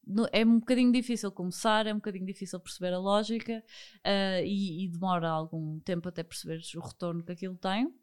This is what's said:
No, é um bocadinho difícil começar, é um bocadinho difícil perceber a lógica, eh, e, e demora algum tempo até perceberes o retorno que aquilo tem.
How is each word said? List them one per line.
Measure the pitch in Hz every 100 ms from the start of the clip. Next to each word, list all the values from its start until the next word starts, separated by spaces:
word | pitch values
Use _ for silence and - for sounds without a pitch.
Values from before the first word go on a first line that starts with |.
| -
No, | 202 226
é | 202 226
um | 233
bocadinho | 226 254 247
difícil | 247 247 233 202
começar, | 190 180 175 226 214 220
é |
um | 214
bocadinho | 214 190 185
difícil | 196 190 185
perceber | - - 180
a | 180
lógica, | 190 208 214 226 220 226 _ - - - -
eh, | 202 190 185 170
e, | 196 196 160 190
e |
demora | 170 185 175 165
algum | 160 160 160 156 156
tempo | - 175 170
até | 170
perceberes | 165 - 156 160 165 170
o |
retorno | - - 175 170
que | 170
aquilo | 175 190 185
tem. | 190 202 285 -